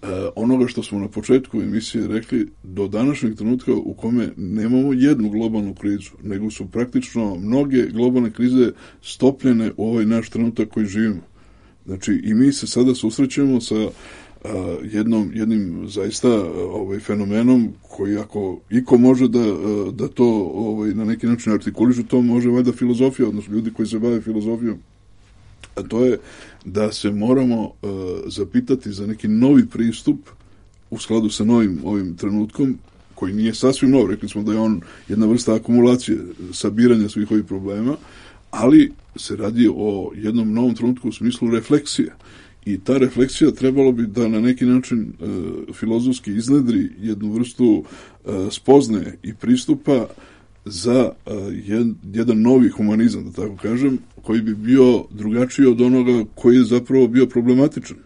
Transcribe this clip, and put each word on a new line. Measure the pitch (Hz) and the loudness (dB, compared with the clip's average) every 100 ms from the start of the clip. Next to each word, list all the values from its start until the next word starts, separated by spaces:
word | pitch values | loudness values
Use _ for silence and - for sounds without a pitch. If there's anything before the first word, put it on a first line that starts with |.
| 101 | -8
e, | 92 95 92 | -6 -6 -4
onoga | 113 127 120 | 0 2 0
što | 120 | -2
smo | 107 101 | -8 -6
na | 98 | -6
početku | 107 - 131 131 113 | -8 0 0 2 -8
emisije | 101 101 113 123 95 | -4 -4 -4 -6 -4
rekli, | 107 113 127 104 - | -6 -4 -4 -4 -8
do | 98 92 98 | -16 -6 -6
današnjeg | 104 131 143 120 107 | -2 -2 0 -4 -4
trenutka | 107 123 127 | -4 -2 -2
u | 110 - | -2 -2
kome | 92 113 120 113 - | -8 -2 -2 -2 -6
nemamo | 92 107 110 127 139 | -6 -4 0 2 2
jednu | 127 135 143 107 | 2 2 2 0
globalnu | 104 113 110 101 | -2 -2 -2 -6
krizu, | 98 104 101 - - | -6 -4 -6 -8 -16
nego | 87 98 107 | -10 -6 -6
su | - 95 | -8 -10
praktično | - 123 131 127 120 110 90 | -6 -2 -4 -4 -4 -4 -4
mnoge | 101 127 143 131 117 | -2 0 2 0 0
globalne | 110 123 127 120 | 0 0 2 -2
krize | - 123 127 117 - - - | 0 0 2 2 0 -18 -20
stopljene | - - 127 135 131 117 110 - | -20 0 0 2 2 2 0 -4
u | 107 | -2
ovaj | 117 107 | 0 2
naš | 113 107 | 0 -2
trenutak | 110 117 117 107 | -2 -2 -2 -4
koji | - 104 | -2 -4
živimo. | 98 113 92 - _ - _ _ _ - | -2 -2 -2 -10 _ -20 _ _ _ -14
Znači, | 95 101 95 | -10 -2 -2
i | 85 | 0
mi | 110 135 | 4 4
se | 139 110 | 2 -4
sada | - 127 127 | 0 2 2
susrećemo | 110 107 135 - 139 127 | -2 0 -2 2 2 2
sa, | 113 107 107 - - - - - | 0 -4 -4 -6 -20 -20 -20 -18
a, | 101 101 90 85 - | -10 -8 -6 -8 -6
jednom, | 104 110 110 98 | -4 0 0 0
jednim | 110 110 110 95 85 104 | -2 0 0 -2 -6 -8
zaista, | 101 98 110 131 | -6 -6 0 2
a, | 113 87 82 90 | 2 0 -6 -8
ovaj, | - 95 98 | -6 -8 -8
fenomenom | - 104 101 104 120 127 113 - | -6 -4 -2 0 4 4 2 -4
koji | - - 98 104 | -20 -8 -4 -4
ako | 107 104 95 85 _ | -6 -8 -6 -8 _
iko | 110 127 127 | -2 4 6
može | 127 127 127 | 6 6 4
da, | 120 | 2
a, | 113 90 95 104 95 | 0 -2 -4 -4 -4
da | - - | -6 -8
to, | - 120 110 90 78 | 2 2 2 -2 -4
ovaj, | 113 107 107 | -6 -4 -4
na | 101 107 | -2 -4
neki | 113 117 | -2 -2
način | 117 113 | -2 0
artikuliše, | 104 - 95 117 120 | -2 -2 0 0 2
to | 113 127 | 0 0
može | 120 120 123 | 2 2 2
valjda | 120 123 | 2 0
filozofija, | 120 123 117 131 131 117 | 0 -2 2 0 2 -2
odnosno | 104 101 | -2 -4
ljudi | 104 110 | -4 -4
koji | 110 107 | -4 -4
se | 110 | -2
bave | 117 117 | -2 -2
filozofijom. | 107 107 104 113 117 92 - _ _ - _ - - - - - | -2 -4 -4 -4 -4 -6 -12 _ _ -20 _ -20 -20 -20 -16 -14
A | |
to | 95 110 127 | -6 0 0
je | 110 - - - - - | 0 -6 -20 -20 -18 -8
da | 95 107 | -4 -4
se | - 104 | -2 -4
moramo, | 101 110 131 127 117 104 | -2 0 2 2 -2 -4
e, | - 104 98 92 87 - | -10 -10 -8 -8 -8 -10
zapitati | 101 98 123 123 131 107 | -8 -2 -2 0 -4 -4
za | 98 104 | -10 -8
neki | 110 110 | -6 -2
novi | 110 127 143 113 | 2 6 6 4
pristup | - 117 113 - 147 - - - - - _ - | 0 -2 -2 -2 -4 -4 -20 -20 -20 -20 _ -14
u | - | -14
skladu | - 113 110 | -4 -2 -2
sa | - | -2
novim | 107 120 107 87 | 2 4 2 0
ovim | 71 104 92 87 | -4 -4 -4 -6
trenutkom, | 98 104 110 - 139 127 - _ _ - | -4 -2 -4 -2 -2 -2 -10 _ _ -10
koji | 92 | -6
nije | 101 113 | -2 -2
sasvim | 107 127 - 135 | 0 0 2 4
nov. | 135 101 | 4 4
Rekli | 104 107 | 0 -6
smo | 107 | -6
da | 107 | -2
je | 107 | 0
on | 113 101 - - - | 0 -2 -6 -20 -6
jedna | 104 110 | 0 2
vrsta | 120 - 113 | 2 2 -2
akumulacije, | 113 120 120 123 - - 87 - 90 | 2 4 6 4 0 -6 -6 -14 -14
sabiranja | 92 107 104 120 117 104 | -6 -4 4 4 4 2
svih | 104 104 | -2 0
ovih | 110 92 | 0 -2
problema, | 98 98 101 117 151 - - - - _ | -8 -6 -4 -4 -4 -10 -20 -20 -20 _
ali | - 117 156 135 - - - | -2 6 6 6 0 -20 -16
se | - 101 | -12 -6
radi | 104 117 113 - | -4 2 2 2
o | 104 98 90 - | -4 -4 -6 -8
jednom | 107 117 110 | -4 -2 0
novom | 110 123 113 | 0 0 0
trenutku | 120 127 120 | -2 -2 -6
u | |
smislu | 104 113 123 117 | -4 -4 -2 -2
refleksije. | 113 110 147 - - 123 - - - - _ - | -2 0 0 0 -4 -4 -6 -20 -20 -20 _ -6
I | 98 | -6
ta | - 135 | 0 2
refleksija | 127 - 123 - 156 | 2 2 -2 2 2
trebalo | 123 131 135 135 | 2 0 2 2
bi | 120 117 | 2 -2
da | 104 113 | -2 0
na | 110 | 2
neki | 120 127 123 | 0 2 2
način, | 127 127 120 | 2 2 -4
e, | 101 - 90 98 82 80 73 | -4 -8 -10 -8 -8 -10 -12
filozofski | - 107 113 123 127 - | -8 -2 0 0 -2 -4
iznedri | 101 117 143 123 110 - - | -6 2 2 4 0 -2 -6
jednu | 107 104 107 | -6 -4 -4
vrstu, | 107 120 - 123 101 | -4 -4 2 2 2
e, | - - - - - 98 98 | 0 -16 -20 -20 -10 -6 -6
spoznaje | - - 139 120 107 80 - | -8 6 6 6 -2 -4 -10
i | - | -14
pristupa | 110 214 254 - 156 - 135 107 - - - _ _ - | -10 0 0 2 -2 0 0 -2 -12 -20 -20 _ _ -16
za, | 95 107 123 113 - - | -8 0 2 0 -4 -12
e, | 104 98 87 101 | -10 -8 -10 -4
jed-, | 107 117 98 95 | -2 -2 -4 -10
jedan | 101 117 110 | -4 0 2
novi | 113 131 113 | 6 6 4
humanizam, | - 107 107 117 98 87 | 2 0 2 2 0 -10
da | |
tako | - 107 98 | -8 -10 -8
kažem, | 98 120 139 127 - - - | -6 -2 0 -2 -8 -20 -4
koji | 113 | -2
bi | 110 104 | -2 -4
bio | 107 131 127 117 - | 2 6 6 6 0
drugačiji | 104 107 113 127 - 135 | -8 -4 0 -2 4 4
od | 113 | 6
onoga | 123 127 123 120 107 - | 4 4 4 2 0 2
koji | 120 127 | 6 6
je | |
zapravo | 117 120 120 131 123 | 6 2 2 4 4
bio | 120 123 | 4 2
problematičan | 123 120 127 147 - - - | 2 2 4 2 0 -12 -18